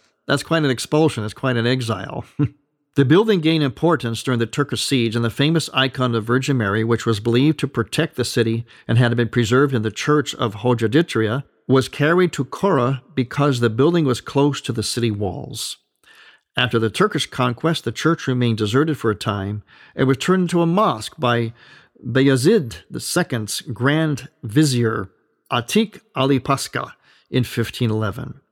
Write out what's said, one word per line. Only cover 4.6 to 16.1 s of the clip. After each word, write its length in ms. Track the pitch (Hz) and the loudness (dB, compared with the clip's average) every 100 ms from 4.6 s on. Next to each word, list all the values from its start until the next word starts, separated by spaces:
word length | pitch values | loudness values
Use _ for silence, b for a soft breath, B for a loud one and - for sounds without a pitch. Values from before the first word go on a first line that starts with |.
| 143 117 | -4 -4
siege, 320 | - 139 117 117 | -2 0 0 0
and 80 | |
the 60 | 117 | -2
famous 400 | - 143 165 - | 0 0 0 0
icon 400 | - 131 131 127 | -2 -2 0 0
of 120 | 117 110 | 0 0
Virgin 320 | 127 131 131 | 0 2 0
Mary, 260 | 104 104 | 0 0
which 220 | 113 117 - | 0 0 0
was 160 | 107 | -2
believed 360 | 113 120 147 151 | 0 2 2 2
to 80 | 135 | -2
protect 500 | - 110 - 156 - | -4 -4 -2 -2 -2
the 80 | 117 | -2
city 400 | - 113 113 117 B - | 0 0 -2 -6 B -2
and 120 | 117 | 2
had 180 | 120 117 | 2 2
been 140 | 117 | 0
preserved 440 | 123 110 127 143 | 0 2 4 2
in 80 | 127 | 2
the 100 | 107 | -2
Church 440 | - - 151 135 - | -4 0 0 0 -4
of 200 | 123 104 | -4 -2
Hoca 340 | 123 120 113 | 0 2 2
Ditria, 560 | 131 170 117 110 123 - _ - | 2 2 0 0 -2 -6 _ 0
was 180 | 131 123 | 2 2
carried 460 | - 147 175 180 | 0 2 4 2
to 100 | - | 0
Kora 580 | 131 - 202 156 123 131 - - | -6 -2 0 2 0 -2 -6 -6
because 460 | 120 - 143 127 | -4 0 0 2
the 80 | 117 | 0
building 340 | 110 147 175 | 2 2 2
was 160 | 147 120 | 2 -2
close 400 | - 139 143 135 | -2 0 0 0
to 140 | - | -4
the 100 | 120 | -6
city 260 | 107 - 117 | -4 -2 -2
walls. 680 | 104 101 - - 110 - - _ _ b | -2 -4 -6 -10 -10 -10 -12 _ _ b